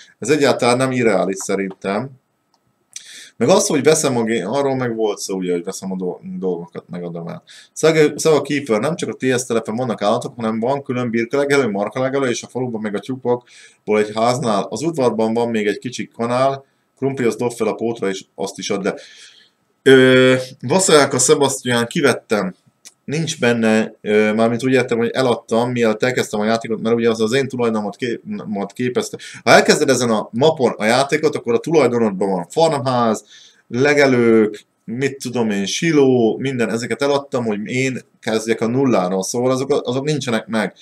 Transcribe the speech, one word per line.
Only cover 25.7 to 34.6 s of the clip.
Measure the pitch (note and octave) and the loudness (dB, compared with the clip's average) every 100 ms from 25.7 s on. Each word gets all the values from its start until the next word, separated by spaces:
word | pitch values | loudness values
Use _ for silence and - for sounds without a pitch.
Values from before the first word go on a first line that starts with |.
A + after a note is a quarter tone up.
mielőtt | B2 A2+ G#2+ | 0 0 2
elkezdtem | B2+ B2 G#2+ G#2+ | 0 0 -2 -2
a | G#2+ | 0
játékot, | A2+ A#2 A2 | -2 -2 -4
mert | A2+ A#2 | 0 2
ugye | A#2 | 2
az | A2 | 2
az | A2 | 0
én | C3 C3 | 0 -2
tulajdonomat | B2+ A#2 A2 G#2 - | -2 -2 -2 -4 -6
ké-, | A2 E2+ - G#2 - | -6 -6 -8 -10 -8
mat | G2+ G2 | -6 -6
képezte. | - B2 B2 G#2 - - - | -4 -2 -2 -4 -8 -16 -4
Ha | - | 6
elkezded | E3+ - E3 C#3+ | 6 6 4 4
ezen | B2 A#2+ | 2 2
a | G#2+ - | 0 -2
mapon | A2+ D3 D#3 A#2+ F#2 | 2 2 4 0 0
a | G#2+ | 2
játékot, | B2 C#3 D#3 D#3 A#2+ | 2 2 0 0 -2
akkor | A2+ | -2
a | A#2 | -2
tulajdonodban | - D#3+ B2 A#2 A2 F#2+ G2 | 2 2 2 2 0 0 -2
van | F#2+ F2 | -2 -2
farmház, | - E3 C#3+ B2+ B2 A#2 G#2 - - - _ _ | 0 2 2 -2 0 0 0 -6 -20 -20 _ _
legelők, | A#2+ C#3+ D3 C#3 B2 A#2 A2+ G#2+ - | 0 2 4 4 4 6 6 4 0